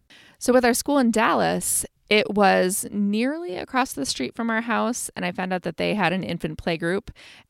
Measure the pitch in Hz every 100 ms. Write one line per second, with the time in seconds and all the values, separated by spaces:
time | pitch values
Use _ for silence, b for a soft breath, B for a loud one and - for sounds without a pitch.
0 | _ B B B - 254 240 233 - 285
1 | 240 220 349 285 175 180 - - - _
2 | _ 214 - 202 196 190 185 196 - 208
3 | 202 214 247 311 349 370 - 262 269 -
4 | 269 - 254 - 233 220 233 214 220 247
5 | - - 180 180 185 180 180 165 175 208
6 | 170 185 170 170 165 156 - 165 165 190
7 | - B B B